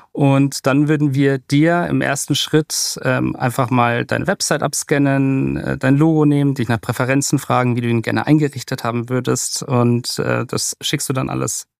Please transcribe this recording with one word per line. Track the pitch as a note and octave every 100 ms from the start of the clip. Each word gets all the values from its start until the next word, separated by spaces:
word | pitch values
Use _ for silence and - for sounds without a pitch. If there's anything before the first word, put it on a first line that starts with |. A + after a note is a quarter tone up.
| -
Und | - C#3 C3+ C#3 - C3+
dann | C3+ D3+
würden | D#3 D3
wir | C3+ C#3 C3+
dir | - C#3+ D#3+ F3 F3
im | C3+
ersten | C3 C#3 -
Schritt, | D3 - D3+ D#3 - - -
ähm, | C3+ B2+ B2+ -
einfach | B2+ A#2 A#2+
mal | B2 A#2+ A#2 B2
deine | A#2 C3+
Website | - - D#3
abscannen, | D3 - - D3 C#3 C#3 C3+ C3+ C3+ C#3
äh, | - C#3
dein | C3+ C#3
Logo | D#3+ D#3
nehmen, | D3+ C#3+ C#3+
dich | C3+ A2
nach | A#2
Präferenzen | - A#2 B2+ C3+ - C#3+
fragen, | - B2 B2+ A#2+
wie |
du | A#2+
ihn | A#2
gerne | A2 A2+ A#2+
eingerichtet | D#3 D3 B2 - C3
haben | A#2+ A#2+ A2+
würdest. | B2+ B2+ A#2+ - -
Und, | - B2 A#2+ A#2+ - -
äh, | B2+ A#2+ A2+
das | - - -
schickst | - D3+ -
du |
dann | C3 C3
alles | C3 C3 - -